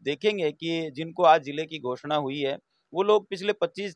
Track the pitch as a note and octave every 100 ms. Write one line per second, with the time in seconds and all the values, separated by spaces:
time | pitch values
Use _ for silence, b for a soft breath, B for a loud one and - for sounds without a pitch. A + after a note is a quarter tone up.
0 | C3+ D3 G#3+ G#3 D#3 D3 E3 E3 D#3+ C3
1 | E3 E3+ E3+ D#3+ C3+ C#3+ D#3 D#3+ B2 B2
2 | D3 D3+ C#3 C#3+ C#3 C#3 - _ _ D#3+
3 | G3+ G#3+ G3 F#3+ G3+ G3+ E3+ F#3 G3+